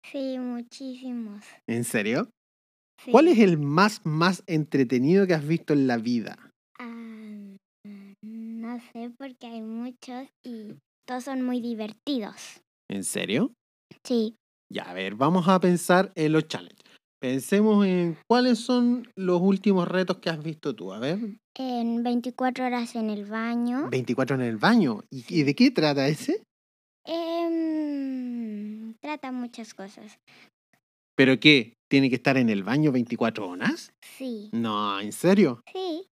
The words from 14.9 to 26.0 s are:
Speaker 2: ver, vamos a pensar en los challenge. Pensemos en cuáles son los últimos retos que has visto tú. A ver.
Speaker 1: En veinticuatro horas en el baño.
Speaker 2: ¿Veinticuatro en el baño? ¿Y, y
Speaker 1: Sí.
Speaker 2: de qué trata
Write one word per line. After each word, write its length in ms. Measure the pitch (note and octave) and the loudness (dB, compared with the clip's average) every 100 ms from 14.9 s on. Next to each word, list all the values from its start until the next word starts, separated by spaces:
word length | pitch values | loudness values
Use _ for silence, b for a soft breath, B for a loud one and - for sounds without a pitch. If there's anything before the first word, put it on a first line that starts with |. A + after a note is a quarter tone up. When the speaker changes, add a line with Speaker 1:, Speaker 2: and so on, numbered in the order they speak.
Speaker 2:
ver, 220 | F#2 F#2+ | -6 -6
vamos 340 | G#2 C#3+ F#3 F3 | 0 4 4 4
a 100 | F#3+ | 4
pensar 540 | F#3 F3 - F3+ F#3+ | 4 2 4 4 4
en 160 | - D#3 | 0 2
los 160 | D#3 D#3+ | 2 0
challenge. 340 | - F2 _ b b _ _ | -10 -12 _ b b _ _
Pensemos 640 | B2+ C3 - G3 G#3+ G#3 | -4 -4 0 2 4 4
en 300 | G3 F3+ E3+ D#3+ _ | 4 2 0 -4 _
cuáles 300 | A#3+ B3+ A#3+ | 4 4 2
son 500 | - B3 A#3+ B3 A3 - | 0 2 2 0 -6 -6
los 240 | F#3 F3 | 0 2
últimos 480 | F#3+ G3 G3+ F#3+ F3 | 4 4 2 2 2
retos 300 | F#3 F#3 F3+ | 0 0 -2
que 100 | F3 | -4
has 120 | D#3+ | -4
visto 320 | D#3 D3+ D3 | -8 -6 -6
tú. 200 | A2 F#2+ | -6 -10
A 60 | G2+ | -6
ver. 200 | C3 F#3+ A3+ - _ - | -4 -4 -6 -12 _ -10
Speaker 1:
En 460 | C4 A#3+ A#3 A#3 | -6 -4 -2 -2
veinticuatro 600 | A#3+ A#3+ B3 - B3+ B3+ | -2 -2 -4 -4 -4 -2
horas 300 | B3+ B3 A#3 | -4 -4 -6
en 140 | A#3+ A3 | -4 -4
el 160 | G#3 | -6
baño. 640 | G3+ A3 A3+ A#3+ A#3+ B3 D#4+ | -8 -6 -4 -2 -2 -2 -2
Speaker 2:
¿Veinticuatro 460 | C3 A#2+ B2 B2+ C3+ | -4 -2 -2 0 -2
en 60 | |
el 120 | B2 G#2+ | -2 2
baño? 460 | E3 A#3+ D3 G#2 - | 4 4 4 -2 -8
¿Y, 60 | C3+ | -16
y 20 | |
Speaker 1:
Sí. 200 | - - | -2 0
Speaker 2:
de 100 | D3 | 2
qué 160 | G#3+ C4 | 4 4
trata 360 | A#3+ D3+ C#3+ | 4 2 2